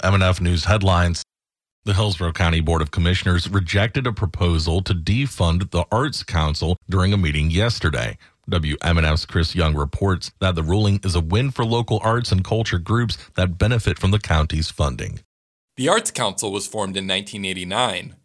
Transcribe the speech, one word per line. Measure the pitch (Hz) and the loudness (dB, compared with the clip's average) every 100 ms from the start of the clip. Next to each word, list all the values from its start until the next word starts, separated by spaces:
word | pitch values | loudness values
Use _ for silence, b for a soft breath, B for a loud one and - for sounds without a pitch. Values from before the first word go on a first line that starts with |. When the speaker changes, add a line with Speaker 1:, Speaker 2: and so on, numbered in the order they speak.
Speaker 1:
M | 92 98 | 2 4
N | |
F | 92 90 | 4 2
News | 87 87 87 | 2 0 2
headlines. | 98 95 87 87 85 - _ _ _ _ _ - | 2 4 4 2 0 -8 _ _ _ _ _ -2
The | 98 | 0
Hillsborough | 110 82 87 | 0 0 -2
County | 82 85 82 | 0 2 2
Board | 80 82 | 2 0
of | 76 | 0
Commissioners | - 87 90 92 90 - | 0 2 2 2 0 0
rejected | 98 85 98 110 139 123 | -2 0 0 0 0 -2
a | |
proposal | 107 95 - 90 82 80 85 | -2 -4 0 0 0 0 0
to | 92 | 0
defund | 90 80 110 139 - 85 85 98 | -2 0 0 0 0 0 0 0
the | 85 - | -4 -2
Arts | 110 147 - - | -2 -2 -4 -4
Council | 87 78 76 82 87 - | -2 0 0 -2 -4 -2
during | 92 92 | 0 2
a | 101 | 2
meeting | 82 73 78 | 2 2 0
yesterday. | 85 117 - 80 62 58 - b b - | 2 0 0 -2 -2 -4 -8 b b -4
W | 90 73 73 | -2 -2 -2
M | 85 82 | 0 2
N | 78 | 4
F's | 78 - | 2 0
Chris | - 82 90 | -2 0 0
Young | 80 76 | 0 0
reports | 71 - 98 87 - - | -2 -2 0 0 -4 -4
that | 95 85 | -2 0
the | 80 | 0
ruling | 98 104 101 98 | 2 2 2 0
is | 85 | 0
a | |
win | 80 101 135 | 2 0 0
for | 131 113 | 0 0
local | 117 117 107 | 0 0 0
arts | 110 117 120 | 2 0 2
and | 95 | 0
culture | 92 110 - 90 | 2 -2 0 -2
groups | 82 117 120 - B - | 0 0 0 -4 B -2
that | 92 85 | -2 2
benefit | 110 123 - - | 2 2 0 0
from | 95 | 2
the | 104 | 2
county's | - 78 76 78 80 | 2 0 2 0 -2
funding. | - 73 62 - - - _ _ _ _ - | -2 -2 -2 -8 -10 -14 _ _ _ _ -4
Speaker 2:
The | 135 | 2
Arts | 214 - | 2 0
Council | - 113 95 110 | -2 -4 -2 -4
was | 101 - | -4 -6
formed | 110 98 95 | -6 -4 -4
in | 95 | -4
nineteen | 95 101 107 98 | -4 -4 -8 -8
eighty-nine. | 92 90 104 123 90 92 - | -6 -4 -2 -2 -2 -8 -16